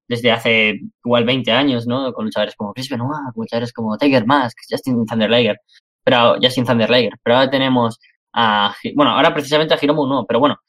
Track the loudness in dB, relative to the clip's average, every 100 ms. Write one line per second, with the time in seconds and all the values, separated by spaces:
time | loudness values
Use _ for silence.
0 | -8 -2 0 0 2 2 2 -2 -10 _
1 | 0 2 2 0 0 0 2 -2 -2 -4
2 | -4 -6 -6 -4 -4 -6 -10 -10 -8 -6
3 | -6 -6 -10 -10 -6 -6 -6 -8 -6 -2
4 | 2 2 2 0 0 -8 -10 -8 -2 -2
5 | -2 -2 0 2 0 -2 _ _ _ _
6 | 0 4 4 4 0 0 0 0 2 2
7 | 0 -4 0 2 2 0 0 0 0 -4
8 | _ _ _ -2 2 2 0 -2 -6 0
9 | 2 4 2 0 -2 0 0 0 0 0
10 | 0 -2 -2 0 0 -2